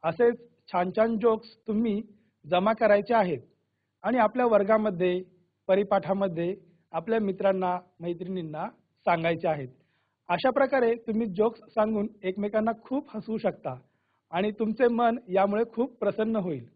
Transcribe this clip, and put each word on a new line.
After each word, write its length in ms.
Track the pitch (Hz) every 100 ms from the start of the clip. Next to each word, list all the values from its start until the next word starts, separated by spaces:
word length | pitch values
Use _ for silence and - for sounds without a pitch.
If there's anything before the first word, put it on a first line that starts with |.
असेच 460 | 160 165 240 240 - _ _
छान 240 | 185 180 185
छान 200 | 226 226
जोक्स 300 | 233 220 220 _ -
तुम्ही 360 | 214 226 202 226 - _ _ 143
जमा 240 | 175 196
करायचे 400 | 220 220 208 202
आहेत 260 | 233 185 139 - _ _ _ _ _
आणि 140 | 190 247
आपल्या 280 | 214 233 247
वर्गामध्ये, 800 | 214 196 220 214 175 180 180 185 _ _ _ -
परिपाठामध्ये 920 | 190 202 196 156 196 196 165 170 196 _ _ _
आपल्या 280 | 165 170 226
मित्रांना, 600 | 208 190 196 190 185 180 - _
मैत्रिणींना 720 | 170 170 180 185 160 151 196 - _ _ -
सांगायचे 420 | 170 170 165 170
आहेत. 220 | 151 127 - _ _ _ _ _
अशा 200 | 175 269
प्रकारे 460 | 262 269 269 233 233
तुम्ही 320 | - 220 233
जोक्स 320 | 175 214 226
सांगून 480 | - - 214 220 208 -
एकमेकांना 480 | 185 190 202 208 220 226
खूप 360 | - 269 285 220
हसवू 200 | 214 220
शकता 420 | 196 165 151 127 _ _ _ _ _
आणि 200 | 170 208
तुमचे 360 | 208 220 214 247
मन 320 | 233 233 240 -
यामुळे 360 | 185 196 208 233 -
खूप 180 | 262
प्रसन्न 420 | - 214 - 220 220
होईल. 320 | 180 143 120